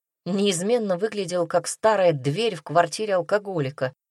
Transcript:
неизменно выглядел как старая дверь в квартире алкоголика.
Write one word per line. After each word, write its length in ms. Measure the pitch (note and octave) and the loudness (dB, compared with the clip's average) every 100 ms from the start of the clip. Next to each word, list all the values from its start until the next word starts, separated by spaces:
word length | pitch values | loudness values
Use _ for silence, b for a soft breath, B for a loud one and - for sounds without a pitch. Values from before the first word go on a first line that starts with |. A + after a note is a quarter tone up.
| _ _ F3 | _ _ -4
неизменно 720 | G3 G3+ E3+ G3 B3 G#3 F3 | 0 0 0 0 0 0 -2
выглядел 500 | A3 G#3 F3 F3+ E3+ | -2 -4 -4 -2 0
как 180 | F3 - | 0 -2
старая 480 | - A3 G#3 F3+ | 0 2 4 4
дверь 400 | D3 C3 D#3+ A3+ | 2 0 0 -2
в 80 | F3 | -4
квартире 540 | - D#3 E3+ - G#3+ F#3 | 0 2 2 -2 -2 -2
алкоголика. 800 | D#3+ G#3 G3+ F3+ C3 C#3+ B2+ - _ | 0 -2 0 -4 -4 -4 -6 -6 _